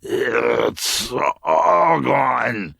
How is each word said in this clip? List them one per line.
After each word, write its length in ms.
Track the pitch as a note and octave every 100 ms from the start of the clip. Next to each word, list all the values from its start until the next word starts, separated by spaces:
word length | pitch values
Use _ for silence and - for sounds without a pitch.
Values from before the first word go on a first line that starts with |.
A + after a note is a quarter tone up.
It's 1080 | - C#3+ C3 A#2 A#2+ A#2 A2 G#2+ - - A2 B2 C#3+ -
all 580 | - D#3+ E3 F3 E3+ E3
gone. 760 | B2+ C#3 C3+ B2+ A#2 A#2 F#2